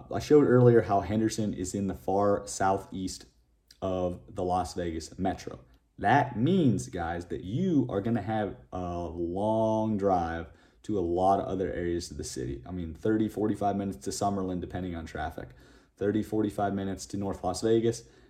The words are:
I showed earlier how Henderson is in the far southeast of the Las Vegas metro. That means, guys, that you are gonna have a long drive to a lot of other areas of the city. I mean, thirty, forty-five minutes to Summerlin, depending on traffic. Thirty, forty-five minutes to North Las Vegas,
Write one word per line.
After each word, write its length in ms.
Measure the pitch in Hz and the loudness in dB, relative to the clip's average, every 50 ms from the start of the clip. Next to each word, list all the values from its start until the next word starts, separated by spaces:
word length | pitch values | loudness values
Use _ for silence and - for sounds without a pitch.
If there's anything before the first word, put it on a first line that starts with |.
| - - | -8 -6
I 60 | - 107 | -6 -4
showed 280 | - - 147 151 139 | 4 6 6 8 8
earlier 360 | - 123 127 123 123 117 113 | 8 8 8 10 10 8 8
how 180 | - - 101 98 | 6 4 2 0
Henderson 540 | 90 90 107 110 110 110 - - 107 101 - | 2 0 0 0 0 0 0 -2 -2 -2 -4
is 200 | - 92 90 - | -4 -4 -4 -2
in 120 | 101 98 | -2 -2
the 80 | 95 90 | -2 -4
far 480 | - - - 95 98 101 101 101 101 - | -4 -4 0 2 2 4 4 2 2 -2
southeast 800 | - - - 98 95 98 98 - - - 95 92 90 - - - - _ _ _ _ _ _ _ - _ _ | -6 -4 0 0 0 0 0 -4 -8 -8 -8 -8 -8 -8 -12 -16 -20 _ _ _ _ _ _ _ -20 _ _
of 380 | 98 95 92 92 90 90 87 87 - - | -4 -4 -2 -2 -2 -2 -4 -6 -12 -12
the 140 | - 101 | -8 -6
Las 320 | 92 90 90 92 85 - - | -2 -2 -2 -2 -2 -4 -6
Vegas 440 | 90 87 87 80 82 - - - - | -6 -6 -6 -6 -8 -10 -10 -8 -4
metro. 400 | 90 82 82 - - - - - - _ - _ _ _ _ - | -4 -4 -4 -4 -8 -12 -14 -14 -18 _ -20 _ _ _ _ -2
That 400 | - 104 123 143 135 123 - 104 | 2 4 4 4 2 0 0 0
means, 500 | 120 160 196 190 156 127 101 - - - | 2 2 4 4 4 4 2 2 -2 -6
guys, 380 | - 87 82 80 87 87 87 | -6 -6 -6 -6 -6 -8 -8
that 180 | - - - - | -8 -10 -10 -8
you 420 | 90 110 156 190 190 165 135 123 - | -6 -4 -2 0 2 2 2 0 0
are 100 | 92 101 | -2 -2
gonna 220 | 101 113 117 110 | -2 0 -2 -2
have 340 | 92 113 110 107 104 92 - - - _ | -2 -2 -2 -2 -2 -4 -6 -10 -14 _
a 280 | - 92 90 87 87 87 | -8 -6 -6 -6 -6 -6
long 960 | 85 80 80 87 85 85 90 95 104 110 110 110 110 110 110 110 110 113 107 98 | -6 -6 -6 -4 -4 -4 -2 -2 0 0 2 2 2 2 2 2 0 0 0 2
drive 480 | 98 98 92 87 82 82 82 82 80 - - - _ _ _ _ - | 2 2 4 2 2 -2 -4 -6 -8 -10 -14 -20 _ _ _ _ -8
to 140 | - 107 98 | -4 -2 -2
a 20 | |
lot 400 | 85 85 87 90 92 95 98 95 | 0 0 2 4 4 4 4 4
of 60 | - | 2
other 260 | - 92 92 95 82 | -2 -2 -2 -2 -2
areas 380 | - 85 87 87 85 85 82 - | -2 -4 -2 -2 -2 -4 -6 -8
of 60 | - | -10
the 80 | 78 - | -10 -10
city. 380 | - - 65 64 64 69 73 - | -8 -8 -6 -6 -6 -8 -10 -10
I 40 | - | -10
mean, 240 | 90 90 85 80 80 | -8 -8 -8 -8 -8
thirty, 340 | - - 110 110 107 107 107 | -2 0 2 2 2 2 0
forty-five 480 | - 92 107 107 104 - 104 101 98 | 0 0 0 0 0 0 0 0 0
minutes 220 | 101 98 98 92 - - | 0 -2 -4 -6 -6 -8
to 60 | 98 | -8
Summerlin, 500 | 92 - 104 101 98 98 95 92 90 87 | -4 -2 0 0 0 0 -2 -2 -4 -4
depending 340 | 87 87 - 90 92 90 87 | -6 -6 -6 -6 -6 -6 -6
on 100 | 82 82 | -8 -8
traffic. 440 | 80 - 85 76 76 - - - - - - - - - - _ _ _ - | -8 -8 -6 -6 -6 -8 -10 -12 -14 -16 -20 -20 -20 -20 -20 _ _ _ -2
Thirty, 240 | 95 104 104 110 | 0 2 2 0
forty-five 500 | 101 - 110 107 107 104 - - 101 98 | 0 0 0 0 0 0 0 -2 -2 0
minutes 340 | 98 98 98 95 92 92 - | 0 -2 -4 -4 -6 -8 -8
to 100 | - - | -8 -6
North 280 | 98 98 98 90 - - | -6 -4 -6 -6 -4 -4
Las 160 | 90 90 - | -4 -2 0
Vegas, 440 | - 113 113 117 113 117 117 - - - - - - | 2 2 4 4 4 2 0 -2 -8 -18 -20 -20 -20